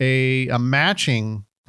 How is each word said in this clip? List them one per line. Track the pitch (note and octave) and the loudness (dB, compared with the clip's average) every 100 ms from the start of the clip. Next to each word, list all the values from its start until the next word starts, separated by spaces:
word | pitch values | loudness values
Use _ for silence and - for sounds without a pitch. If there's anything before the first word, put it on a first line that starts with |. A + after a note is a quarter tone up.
a, | C3 C3 C3 C3 B2+ | 0 2 2 0 0
a | A#2+ | 0
matching | B2 C#3 E3+ G3+ - A#2 G#2+ G#2+ - _ | 0 2 2 0 0 -2 -2 -8 -12 _